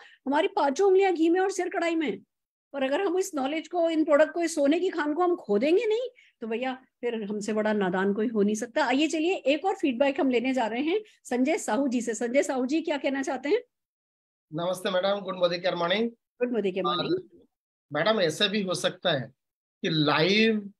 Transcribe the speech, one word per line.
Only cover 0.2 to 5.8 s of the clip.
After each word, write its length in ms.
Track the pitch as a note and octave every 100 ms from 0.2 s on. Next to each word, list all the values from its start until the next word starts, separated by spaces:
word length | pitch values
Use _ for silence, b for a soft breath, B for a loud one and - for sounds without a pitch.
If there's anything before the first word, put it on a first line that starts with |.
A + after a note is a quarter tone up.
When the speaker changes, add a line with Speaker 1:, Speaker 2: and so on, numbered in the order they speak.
| -
Speaker 1:
हमारी 220 | C#4+ G4
पांचों 400 | - C#4+ C4+ G4
उंगलियां 260 | F#4+ G4
घी 160 | E4+ D#4+
में 100 | F4
और 120 | F#4+
सिर 180 | F#4+ F4+
कढ़ाई 260 | F4 E4+ E4
में। 260 | D4 G3 - _ _ _ _
और 100 | C#4
अगर 180 | C4 C#4
हम 160 | G4 F4
इस 120 | F#4+ D4+
नॉलेज 320 | C4 D#4+ D#4
को, 220 | F4 E4
इन 160 | E4 D#4+
प्रोडक्ट 260 | C#4+ D4+
को, 100 | E4+
इस 140 | E4 D#4+
सोने 240 | C#4 E4
की 100 | F4+
खान 240 | D#4+ D4
को 100 | D4+
हम 120 | F4+ F4+
खो 240 | - G#3
देंगे 260 | C4+ F4+